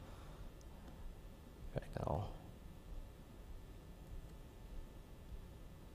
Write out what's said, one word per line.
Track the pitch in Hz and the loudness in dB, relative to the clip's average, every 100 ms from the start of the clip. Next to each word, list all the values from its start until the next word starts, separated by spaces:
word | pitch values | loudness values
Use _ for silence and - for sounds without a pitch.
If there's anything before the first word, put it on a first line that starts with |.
| - - - - - - - - - - - - - - - - - | -4 -4 -4 -2 -2 -4 -6 -4 -4 -2 -2 -2 -4 -6 -6 -4 2
In | 135 | 4
fact, | - - | 6 8
I'll | - - 101 - - - - - - - - - - - - - - - - - - - - - - - - - - - - - - - - - - - - | 8 8 8 2 -2 -4 -4 -4 -2 0 0 -4 -6 -6 -2 -2 -2 -4 -6 -6 -2 -2 -2 -2 -4 -4 -2 -2 -2 -4 -6 -6 -2 -2 -2 -4 -4 -4 -4